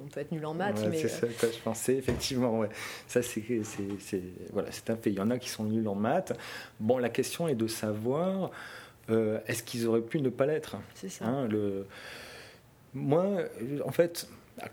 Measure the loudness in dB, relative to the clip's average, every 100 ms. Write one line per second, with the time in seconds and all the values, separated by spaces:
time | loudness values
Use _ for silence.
0 | -6 -8 -4 -4 -2 0 0 2 2 2
1 | 0 0 0 2 0 0 -2 0 2 2
2 | 2 0 0 2 2 2 0 -2 -10 -10
3 | -2 0 2 0 0 0 0 -2 -4 -4
4 | -2 -4 -4 -8 -4 -2 -2 -2 -2 0
5 | 0 2 2 0 -2 -4 0 2 2 2
6 | 2 2 2 -4 -8 -12 -12 -2 2 4
7 | 4 2 0 0 0 2 0 0 -2 0
8 | 0 2 0 0 -2 -6 -14 -14 -18 -12
9 | 2 4 4 2 -2 -4 -4 -2 2 2
10 | 2 0 2 2 2 0 -4 -8 -10 -12
11 | -12 -4 -2 0 2 2 0 -2 -6 -12
12 | -14 -14 -14 -16 -18 -20 -20 -20 -12 -4
13 | 4 4 6 2 -2 -4 -4 -2 2 4
14 | 4 2 -10 -14 -18 -14 -4